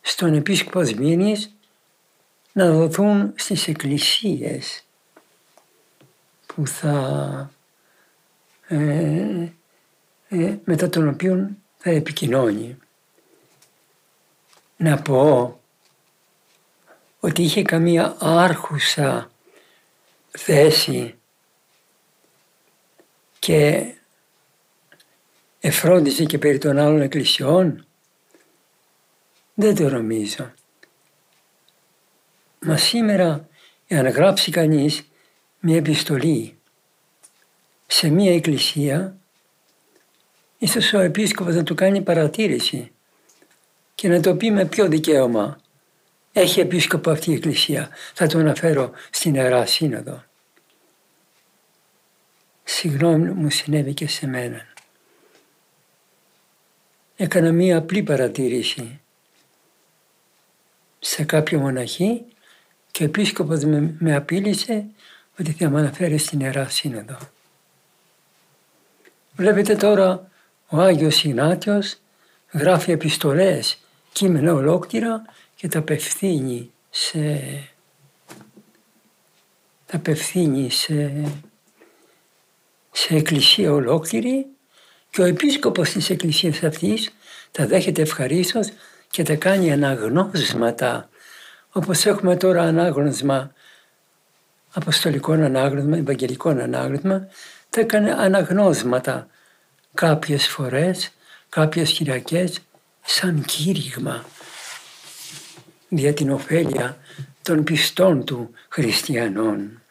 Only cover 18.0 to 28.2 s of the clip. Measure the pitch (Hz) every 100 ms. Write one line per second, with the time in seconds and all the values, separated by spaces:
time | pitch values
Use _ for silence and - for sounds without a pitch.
18 | 165 - 160 165 180 156 - 147 - -
19 | 143 120 117 _ _ _ _ _ _ _
20 | _ _ _ - - 151 156 151 - 127
21 | 120 - _ _ _ _ _ _ _ _
22 | _ _ _ _ _ _ _ _ _ _
23 | _ _ _ _ - 160 147 - - -
24 | _ _ _ _ _ _ _ _ _ _
25 | _ _ _ _ _ _ 160 - 165 180
26 | 143 131 160 147 147 143 151 139 147 151
27 | 139 151 127 - 135 170 180 - - _
28 | _ _